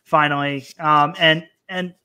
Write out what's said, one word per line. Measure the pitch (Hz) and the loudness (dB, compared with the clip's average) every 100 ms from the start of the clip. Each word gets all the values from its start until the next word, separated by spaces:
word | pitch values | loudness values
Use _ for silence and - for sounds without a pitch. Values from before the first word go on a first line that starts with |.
finally, | _ 160 147 143 143 139 131 - | _ 2 2 0 -4 -6 -10 -6
um, | 156 151 147 180 | 2 2 2 0
and, | 165 160 - _ - | -4 -4 -8 _ -12
and, | 185 180 - | -10 -10 -12